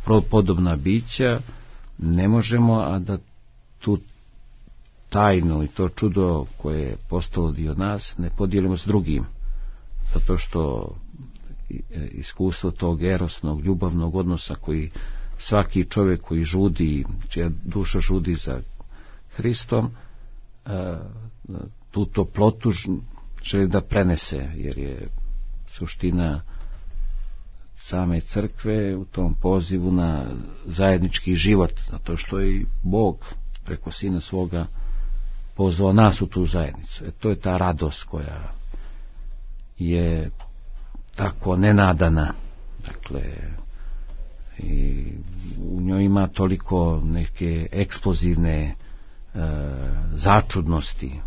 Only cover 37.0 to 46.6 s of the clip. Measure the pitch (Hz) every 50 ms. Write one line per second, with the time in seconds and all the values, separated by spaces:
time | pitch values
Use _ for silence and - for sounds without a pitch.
37 | - - - - - 107 101 80 - 98 90 90 92 90 90 73 85 78 76 -
38 | - - - 76 73 73 71 73 76 - - - - - - - - - - -
39 | - - - - - - - - - - - - - - - - 90 85 85 85
40 | 85 85 82 82 78 - - - - - - - - - - - - - - -
41 | - - - - 104 98 - - - 98 90 90 95 104 104 101 101 95 90 76
42 | 87 85 80 78 76 73 - - - - - - - - - - - - - -
43 | - - - 69 69 69 71 76 80 78 73 - - - - - - - - -
44 | - - - - - - - - - - - - - - 80 69 - - - -
45 | - - 73 73 78 90 90 90 92 92 92 - - 87 90 90 90 92 95 98
46 | 101 98 98 98 95 92 - - 95 92 92 87